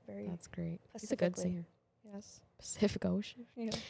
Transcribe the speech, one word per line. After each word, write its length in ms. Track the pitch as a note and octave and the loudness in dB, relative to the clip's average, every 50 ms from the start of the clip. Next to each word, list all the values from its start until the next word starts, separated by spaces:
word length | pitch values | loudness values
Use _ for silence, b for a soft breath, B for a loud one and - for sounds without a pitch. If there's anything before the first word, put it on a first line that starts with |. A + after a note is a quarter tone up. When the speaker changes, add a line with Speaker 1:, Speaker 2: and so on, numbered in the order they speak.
| - | -8
Speaker 1:
very 200 | - G3+ G3+ G#3 G3 | -10 -8 -6 -4 -4
Speaker 2:
That's 180 | F3 E3+ - | -4 -6 -8
great. 320 | - - - E3+ E3 E3 - - - - | -8 -6 -4 -2 -2 -2 -4 -8 -10 -10
He's 180 | A3 - - | -6 -4 -2
a 40 | - | 2
good 180 | - F3 F3+ F3+ | 4 4 4 4
Speaker 1:
specifically. 80 | F3+ F3+ | 2 0
Speaker 2:
singer. 220 | F3+ F3+ F3 E3+ - _ _ _ _ _ _ - G#3+ G3+ | 0 0 -2 -4 -8 _ _ _ _ _ _ -18 -14 -12
Speaker 1:
Yes. 260 | G3+ G#3+ - - - - - _ | -12 -12 -14 -18 -20 -20 -20 _
Speaker 2:
Pacific 460 | - - - - - G#3+ G3+ - - - | -12 -8 -6 2 4 6 6 6 4 2
Ocean. 400 | F#3 F3+ G3 G#3 - - - A#3+ - - | 4 4 2 0 -2 -8 -12 -14 -12 -8
Speaker 1:
Yeah. 140 | A#3+ A#3 A3 G#3 B B B | -4 -2 -2 -2 B B B